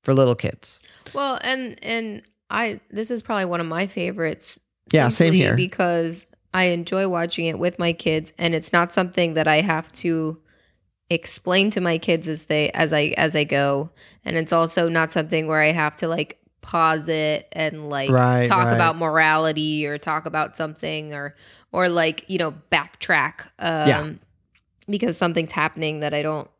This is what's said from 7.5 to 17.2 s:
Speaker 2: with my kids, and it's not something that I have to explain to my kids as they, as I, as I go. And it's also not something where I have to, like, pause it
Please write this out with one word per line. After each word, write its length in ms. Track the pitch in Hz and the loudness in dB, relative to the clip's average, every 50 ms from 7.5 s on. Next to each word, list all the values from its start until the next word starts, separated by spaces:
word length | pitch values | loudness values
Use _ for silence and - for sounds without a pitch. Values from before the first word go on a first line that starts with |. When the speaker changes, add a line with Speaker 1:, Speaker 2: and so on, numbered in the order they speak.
| 156 - | -2 0
Speaker 2:
with 200 | 165 180 180 - | -2 -2 -2 0
my 140 | 175 170 170 | 0 0 0
kids, 400 | - - 165 156 156 156 - _ | 0 -2 0 0 0 -2 -6 _
and 160 | - 170 170 165 | -4 -2 0 0
it's 180 | 156 165 - - | -2 -2 0 2
not 180 | 175 170 175 - | 2 2 2 0
something 420 | 202 185 180 - - 175 165 156 | -2 -2 0 0 0 0 0 0
that 120 | 160 156 | 0 2
I 140 | 156 151 151 | 4 4 4
have 280 | 175 202 160 156 160 - - | 4 2 -2 -2 -4 -8 -12
to 440 | - - 175 165 160 160 156 160 - _ _ _ _ _ _ _ _ _ _ _ _ _ _ | -6 -2 -2 -2 0 -2 -4 -6 -10 _ _ _ _ _ _ _ _ _ _ _ _ _ _
explain 600 | 175 165 - - - - _ 185 180 190 196 214 | -4 -4 -2 -4 -6 -4 _ 0 2 2 2 2
to 100 | 202 190 | 0 0
my 160 | 180 175 165 | 0 0 -2
kids 300 | 160 - - 170 165 165 | -2 0 0 -2 -2 -2
as 160 | 160 156 147 - | -6 -8 -8 -4
they, 280 | _ 156 151 151 - | _ 0 0 0 0
as 200 | - - 160 147 151 | 0 0 0 0 2
I, 200 | 147 147 156 - | 0 0 0 0
as 180 | - - 156 147 | 0 0 0 2
I 80 | 156 147 | 0 0
go. 480 | 147 147 139 139 139 139 139 151 165 _ _ - - _ _ _ | 2 0 0 2 2 0 -2 -4 -6 _ _ -20 -20 _ _ _
And 140 | - 170 | -6 -4
it's 140 | 165 160 151 170 | -4 -2 0 2
also 360 | 165 165 165 - 185 170 165 | 2 2 2 2 0 0 2
not 220 | 165 165 160 160 | 2 0 0 0
something 360 | - 175 156 160 170 160 160 | 0 -2 -2 0 -2 -2 -2
where 140 | 156 160 156 | 0 2 4
I 100 | 151 151 | 4 4
have 240 | 165 165 151 151 - | 2 2 0 -2 -2
to, 100 | - - | -4 -4
like, 320 | 160 165 165 156 - - _ _ _ _ _ | -4 -2 -4 -4 -6 -8 _ _ _ _ _
pause 480 | - - - 170 160 160 160 156 151 165 | -12 -4 0 2 2 2 2 0 -2 -2
it 380 | 160 156 | -2 0